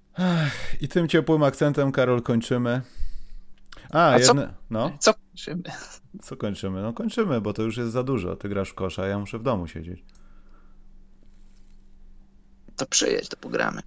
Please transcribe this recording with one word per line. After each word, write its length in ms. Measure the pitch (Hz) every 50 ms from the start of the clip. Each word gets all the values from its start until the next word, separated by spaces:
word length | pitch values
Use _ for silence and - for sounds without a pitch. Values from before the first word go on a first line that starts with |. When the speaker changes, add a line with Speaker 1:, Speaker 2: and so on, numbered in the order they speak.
| _ _ - -
Speaker 1:
Ech, 580 | 185 180 175 165 156 143 - - - - - - -
i 60 | -
tym 200 | - 175 170 156
ciepłym 340 | - 165 147 165 160 156 151
akcentem, 500 | 139 135 - 156 147 139 143 143 135 131
Karol, 300 | - 127 123 123 120 120
kończymy. 580 | - 120 117 113 - 127 123 123 120 120 131 123 - - - - - - - - - - - - - - - - - - - - -
A, 220 | - 160 175 156 127
Speaker 2:
A 80 | 120
co 60 | 123
Speaker 1:
jedne-, 260 | 131 - 143 135 - - - - -
no. 220 | 113 107 120 151 143 147
Speaker 2:
co 160 | - 220 220
kończymy? 480 | - - _ - - - - 160 175 175 - - - - - - - - - - - -
Speaker 1:
Co 140 | - 139
kończymy? 460 | - - 107 98 - - 98 92 92 98
No 100 | 110 117
kończymy, 480 | - 220 220 - 240 220 190 139 117
bo 120 | 101 104 104
to 100 | - 110
już 140 | 113 107
jest 140 | 120 120 117 110
za 100 | 127 127
dużo. 340 | 131 135 117 90 87 90
Ty 120 | - - 104
grasz 220 | 101 98 98 -
w 40 | -
kosza, 320 | - 95 92 - - 92
ja 120 | 98 101 101
muszę 200 | 101 95 - 113
w 40 | 113
domu 240 | 139 120 95 87
siedzieć. 380 | 78 - 85 82 85 90 - - - - - - - - - - - - - - - - - - - - - - - - - - - - - - - - - - - - - - - - - - - - - - - - - - - - - - - -
Speaker 2:
To 100 | - -
przyjedź, 420 | - - - - - - 50 - -
to 80 | -
pogramy. 440 | - - - 117 117 - - - - -